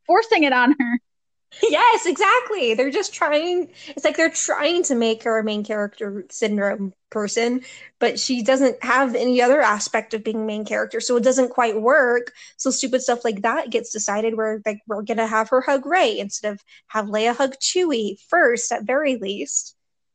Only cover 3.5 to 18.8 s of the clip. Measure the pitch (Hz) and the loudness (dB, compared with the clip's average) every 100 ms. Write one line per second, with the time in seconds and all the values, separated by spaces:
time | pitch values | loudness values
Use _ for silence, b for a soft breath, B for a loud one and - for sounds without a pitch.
3.5 | 359 339 B B 285 302 302 320 320 - | -2 -4 B B -2 -2 2 0 0 -4
4.5 | - 294 349 320 247 226 220 233 220 214 | -2 0 0 0 0 0 -2 0 0 0
5.5 | 208 208 214 208 - 208 202 180 - 220 | -4 -4 -4 -6 -6 -10 -10 -12 -4 -2
6.5 | 208 202 202 196 - _ 220 208 233 233 | 0 0 -2 -6 -10 _ -6 -4 -2 0
7.5 | 247 B B B - 240 - - 254 220 | -2 B B B -2 -2 -2 -4 -2 2
8.5 | 262 269 - 240 254 269 233 247 247 240 | 4 4 0 0 0 2 0 0 2 4
9.5 | 285 233 208 - 226 214 220 220 220 220 | 4 4 2 -2 -4 -4 -8 -6 -4 -4
10.5 | 214 208 208 214 226 - 247 233 254 247 | -6 -4 -4 -4 -4 0 2 2 2 2
11.5 | 247 233 214 220 294 254 240 240 B B | 2 0 2 2 4 4 2 -2 B B
12.5 | B 269 254 269 254 254 240 240 202 226 | B -4 -2 0 -2 0 -2 -2 -2 -2
13.5 | 277 269 226 - 220 202 208 226 220 220 | -2 -2 -4 -6 -8 -4 -2 -2 -2 -4
14.5 | 214 214 208 - 208 214 220 220 220 220 | -4 -6 -6 -6 -8 -6 -2 0 0 2
15.5 | 254 262 277 277 359 285 202 202 - 208 | 0 2 0 2 2 2 0 -6 -6 -8
16.5 | 196 _ b b 220 208 214 226 240 269 | -8 _ b b -6 -2 0 0 0 -2
17.5 | 262 - 359 349 254 208 196 - 339 302 | -2 -2 0 0 0 -2 -6 -2 2 2
18.5 | - - 233 | 2 -2 -6